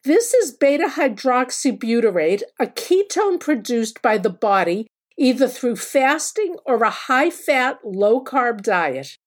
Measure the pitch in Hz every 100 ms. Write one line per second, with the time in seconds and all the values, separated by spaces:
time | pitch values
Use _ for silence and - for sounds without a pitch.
0 | 262 349 466 508 339 - 277 294 330 311
1 | 277 202 262 247 254 - 269 - 226 233
2 | 220 180 - 196 - - 214 - - 370
3 | 403 349 415 359 - 269 202 240 220 -
4 | 233 214 202 180 214 196 170 185 220 _
5 | _ - 262 254 254 - 247 - - 277
6 | 262 302 - - 392 339 - 233 220 -
7 | - 262 330 320 - 269 254 - 220 190
8 | 208 254 262 262 240 214 208 185 156 131
9 | 139 -